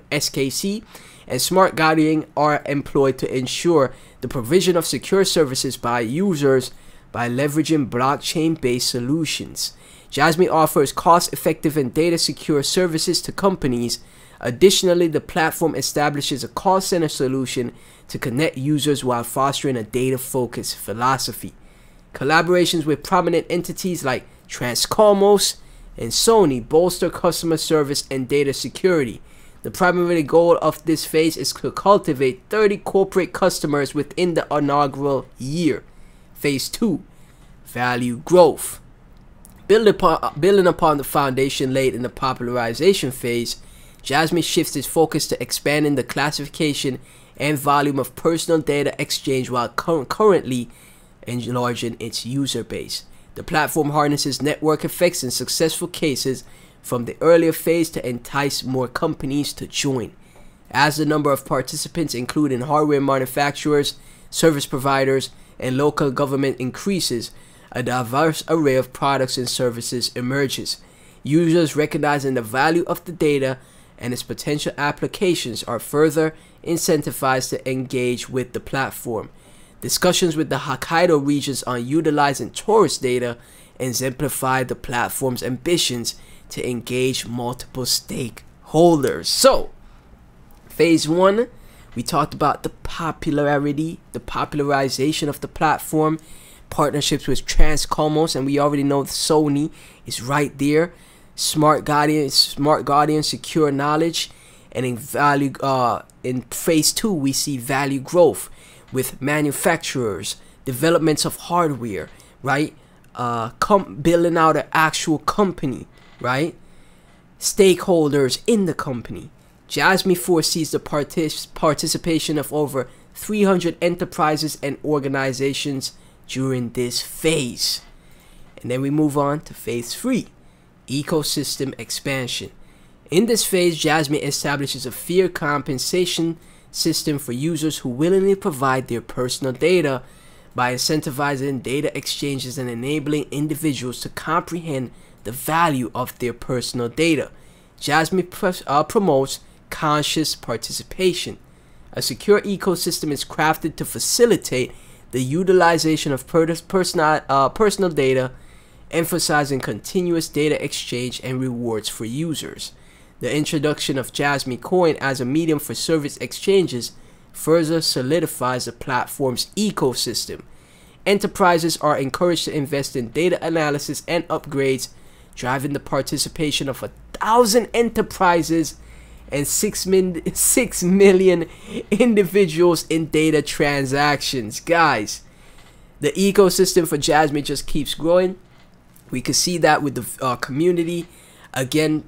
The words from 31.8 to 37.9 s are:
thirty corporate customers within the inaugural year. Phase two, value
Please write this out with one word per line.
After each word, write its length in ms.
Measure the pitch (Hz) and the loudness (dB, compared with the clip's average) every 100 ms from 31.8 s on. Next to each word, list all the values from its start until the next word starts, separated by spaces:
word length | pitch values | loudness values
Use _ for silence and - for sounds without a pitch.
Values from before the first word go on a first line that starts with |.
| 196 202 - 135 135 127 - | 4 4 2 0 0 0 -4
thirty 300 | 208 214 202 | 2 2 2
corporate 560 | - 196 190 190 170 | 0 2 2 2 -2
customers 600 | - 190 - 156 147 139 | 0 0 0 -2 0 0
within 420 | 147 135 - 180 165 | -2 -6 0 0 0
the 120 | - | 0
inaugural 760 | 147 143 143 143 135 143 135 127 - | 0 2 2 0 0 0 0 -4 -12
year. 460 | 127 156 165 117 - - - - - - | -8 0 0 0 -6 -20 -20 -20 -20 -4
Phase 340 | 156 135 - | -2 -2 -4
two, 340 | - 233 160 - - - - - - - | -2 -2 -2 -6 -20 -20 -20 -20 -20 -14
value 520 | 120 123 | -4 -2